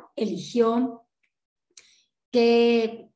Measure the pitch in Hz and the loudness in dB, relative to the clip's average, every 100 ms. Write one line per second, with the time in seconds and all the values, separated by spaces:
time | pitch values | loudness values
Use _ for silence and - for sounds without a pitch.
0 | - - 208 175 - 240 226 240 254 - | -10 -8 -6 -6 -6 0 0 0 -4 -8
1 | _ _ _ _ _ _ _ - _ _ | _ _ _ _ _ _ _ -20 _ _
2 | _ _ _ 247 233 233 233 233 226 - | _ _ _ 0 2 4 4 2 -2 -8
3 | - | -20